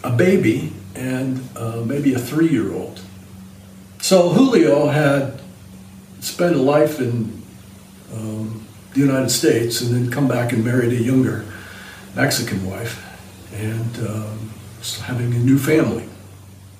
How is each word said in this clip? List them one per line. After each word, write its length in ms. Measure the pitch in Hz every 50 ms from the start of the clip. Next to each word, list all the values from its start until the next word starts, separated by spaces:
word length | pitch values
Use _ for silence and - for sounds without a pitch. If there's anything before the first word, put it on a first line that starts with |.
a 100 | - 131
baby 600 | 120 120 180 185 202 - - - - - 156 - - - - - -
and, 460 | 127 127 131 127 127 135 131 127 127 - - -
uh, 240 | - 117 117 113 117 117
maybe 280 | 113 139 143 143 135 123
a 60 | 117
three-year-old. 800 | - - 147 156 165 160 139 113 101 95 87 90 95 - - - - - - - - - - - - - - - - - - - - - - -
So 280 | - - 190 180 175 175
Julio 580 | - 208 269 262 233 175 156 143 139 - -
had 540 | 139 135 151 147 139 139 139 123 - - - - - - - - - - - - - - - - - - -
spent 340 | - - - - 175 170 160
a 60 | 139
life 400 | 131 139 147 156 147 - - -
in, 400 | 127 113 120 117 104 98 - - - - - - - - - - - - - - - - 120
um, 480 | 110 110 110 107 110 110 110 113 - - - - - - - -
the 80 | 135
United 280 | 143 139 131 131 127 -
States 520 | - - - 151 123 117 117 120 - -
and 120 | 123 120 120
then 160 | 123 123 120
come 200 | - 143 139 123
back 240 | 123 120 117 - -
and 100 | 113 113
married 300 | 123 123 131 117 117 120
a 100 | 117 113
younger 400 | 127 135 131 - - - - - - - - - - - - - - - - - - -
Mexican 500 | 123 135 135 - - 120 - - 95 95
wife 360 | 95 95 98 117 120 - - - - - - - - - - - - 92
and, 440 | 104 107 110 113 117 117 117 - - 117
um, 440 | 107 107 107 107 110 110 - 110 - - - - - - - - - - - -
having 300 | - 127 117 120 120 120
a 60 | 120
new 180 | 120 135 135
family. 460 | 139 - 151 156 160 - 107 - - - - - - - - - - - - - - - - -